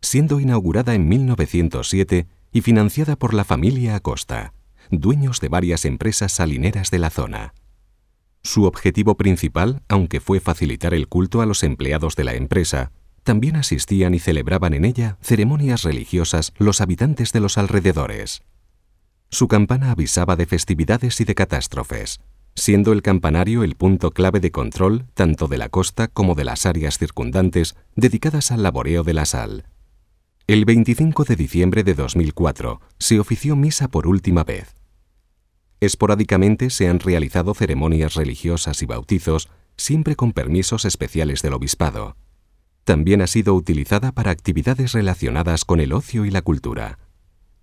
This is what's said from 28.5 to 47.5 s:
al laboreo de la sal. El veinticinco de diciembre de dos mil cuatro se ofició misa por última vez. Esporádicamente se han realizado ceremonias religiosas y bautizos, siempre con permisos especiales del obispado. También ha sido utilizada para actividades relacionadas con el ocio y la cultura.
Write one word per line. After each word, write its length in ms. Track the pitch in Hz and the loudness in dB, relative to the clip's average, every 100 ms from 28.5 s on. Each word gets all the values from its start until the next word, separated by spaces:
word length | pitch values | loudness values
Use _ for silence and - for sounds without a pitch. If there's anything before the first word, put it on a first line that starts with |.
al 120 | 117 | 0
laboreo 420 | 95 - 127 - | 0 -2 -2 0
de 100 | 80 | 0
la 100 | 80 | 0
sal. 440 | 104 127 110 104 - _ _ _ _ _ _ _ - | 0 -4 -6 -10 -16 _ _ _ _ _ _ _ 2
El 180 | 107 104 | 4 6
veinticinco 580 | 117 113 120 160 151 | 4 4 2 2 2
de 120 | 147 98 | 0 0
diciembre 460 | 69 82 90 90 | 0 2 2 2
de 120 | 95 | 0
dos 200 | 76 67 | 0 0
mil 200 | 87 78 | 0 0
cuatro 480 | - 82 69 60 57 - - | 0 -2 -2 -8 -10 -14 -6
se 200 | - 110 | 2 2
ofició 360 | 104 113 143 143 | 2 -2 0 2
misa 320 | 151 - 131 | 2 0 -2
por 180 | 82 78 | 0 2
última 380 | 95 90 87 | 2 2 0
vez. 300 | 78 95 98 - _ _ _ _ _ _ _ _ _ - | 0 -6 -10 -20 _ _ _ _ _ _ _ _ _ -2
Esporádicamente 920 | 101 - 104 104 110 95 98 107 127 | -2 2 0 2 2 4 4 2 0
se 180 | - 90 | 0 2
han 120 | 87 | 2
realizado 540 | 92 85 71 92 87 | 2 0 0 -2 -2
ceremonias 600 | 101 95 69 78 80 78 | -2 -2 0 0 0 0
religiosas 680 | 82 73 60 82 85 - 71 | -2 -4 -4 -4 -2 -4 -6
y 40 | 62 | -6
bautizos, 600 | 117 - 95 - 156 - _ _ - | -8 -2 -2 0 -2 -4 _ _ -10
siempre 380 | - 156 156 | -2 -2 0
con 180 | 151 120 | -2 -2
permisos 520 | - 64 78 - 113 | -2 -2 0 0 -2
especiales 580 | 101 - 71 80 78 69 | -4 -4 -4 -2 -2 -2
del 120 | 76 | -4
obispado. 600 | 65 69 - 78 110 101 - _ _ _ _ _ _ | -4 -4 -2 -2 -4 -12 -16 _ _ _ _ _ _
También 360 | - 82 80 101 | 0 2 4 2
ha 60 | 90 | 2
sido 280 | 113 101 | 0 2
utilizada 580 | 95 - 78 69 101 123 | 2 2 -2 0 -2 -2
para 180 | - 104 | -2 -2
actividades 640 | 90 - 82 123 131 127 | -2 -2 -2 0 -2 -2
relacionadas 720 | 117 98 90 - 123 87 80 | 0 -2 -2 -2 -2 -2 -2
con 160 | - 85 | 0 0
el 120 | 71 | 2
ocio 320 | 85 - 113 | -2 -4 -4
y 60 | 104 | -2
la 120 | 95 | -2
cultura. 580 | 85 73 65 - 55 - - _ _ _ _ | -2 -2 -4 -8 -10 -12 -20 _ _ _ _